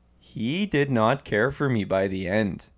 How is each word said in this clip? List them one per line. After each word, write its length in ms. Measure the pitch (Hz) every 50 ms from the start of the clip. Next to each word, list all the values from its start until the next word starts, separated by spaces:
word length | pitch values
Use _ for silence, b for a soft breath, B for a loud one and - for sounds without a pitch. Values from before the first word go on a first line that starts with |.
| _ _ _ _
he 480 | _ - - 123 110 120 151 185 208
did 240 | 196 - 143 143 139
not 340 | 131 113 110 113 135 135 -
care 260 | - - 104 113 135
for 200 | 135 - 147 135
me 140 | 123 110 95
by 220 | - 92 95 98
the 220 | 98 95 92 95 87
end. 400 | 98 110 110 98 78 - - - _